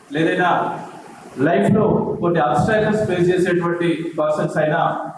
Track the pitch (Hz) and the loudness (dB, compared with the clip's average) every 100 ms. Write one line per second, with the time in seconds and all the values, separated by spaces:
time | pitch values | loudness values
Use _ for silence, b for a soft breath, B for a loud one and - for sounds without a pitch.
0 | - 143 160 180 180 - - 80 - - | -8 -2 0 2 2 2 -2 -6 -10 -16
1 | - - - - 143 175 190 - - - | -20 -20 -14 -2 2 2 4 4 4 2
2 | - - 170 170 147 - 214 214 214 208 | -2 -2 0 0 2 2 2 2 2 0
3 | - 175 175 180 180 175 170 175 170 156 | 0 2 2 2 2 0 0 0 0 -2
4 | 160 156 151 151 156 160 156 170 160 - | -4 -2 -2 0 -2 0 0 0 0 -2
5 | 143 | -8